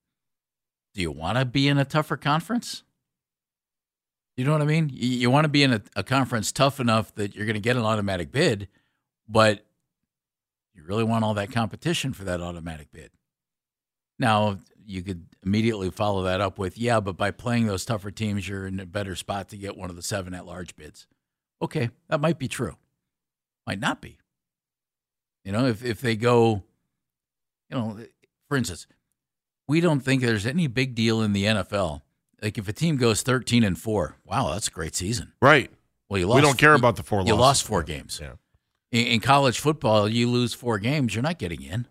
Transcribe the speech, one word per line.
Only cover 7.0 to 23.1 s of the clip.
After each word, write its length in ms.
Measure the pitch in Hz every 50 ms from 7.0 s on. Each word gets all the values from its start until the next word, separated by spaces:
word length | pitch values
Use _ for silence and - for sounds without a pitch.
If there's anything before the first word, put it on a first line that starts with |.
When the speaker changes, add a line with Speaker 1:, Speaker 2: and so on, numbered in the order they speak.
| 104 - -
Speaker 1:
that 180 | 110 101 104 -
you're 140 | - 104 110
gonna 120 | 107 107
get 180 | 98 120 123 127
an 60 | 110
automatic 480 | 107 113 107 101 101 95 90 87 71
bid, 360 | - 131 170 165 113 98 98 - _ _ _ _ _ _ _ _ _ _ _ -
but 360 | 107 110 110 107 104 104 - _ _ _ _ _ _ _ _ _ _ _ _ _ _ _ _ _ _ _ _ _ _
you 100 | - 73
really 200 | 80 98 110 113
want 220 | 110 113 113 110
all 80 | 110 107
that 180 | 104 101 95
competition 600 | - 117 113 104 - - - 160 175 - - 135 -
for 100 | - 95
that 140 | 95 90 85
automatic 520 | 87 87 87 85 80 85 80 76 76 -
bid. 180 | - 82 69 - _ _ _ _ _ _ _ _ _ _ _ _ _ _ _ _ _ _ _ _ _ -
Now, 400 | 135 117 107 104 107 107 98 92 - _ _ _ 95
you 160 | 107 95 92
could 240 | 90 95 95 85 87 - _ _ -
immediately 460 | 95 101 107 110 117 110 101 95 92
follow 320 | - - 107 104 101 95 92
that 160 | 92 92 92
up 200 | 101 95 95 -
with, 180 | 98 90 - 110
"Yeah, 220 | 117 120 117 110
but 180 | 98 101 92 -
by 140 | 101 101
playing 340 | 92 - - 123 120 120 117
those 180 | 107 98 92 -
tougher 280 | - 120 101 92 104
teams, 360 | 95 - 110 104 101 101 90 92
you're 200 | 101 98 98 95
in 120 | 95 95
a 60 | 95
better 300 | 87 92 101 104 95 90
spot 340 | - - - 101 101 92 -
to 80 | - 101
get 180 | 98 98 95
one 140 | - 95 92
of 60 | 87
the 80 | 87 87
seven 320 | - 110 101 92 90 90
at-large 400 | 90 90 90 87 90 90 - -
bids." 320 | - 76 73 - - - _ _ _ _ _ _ _ _ _ _ _ 165
Okay, 260 | 160 - 156 123 113 - _ _ -
that 120 | 156 151
might 160 | 147 165 165 -
be 100 | 135 117
true. 300 | - - 127 87 65 - _ _ _ _ _ _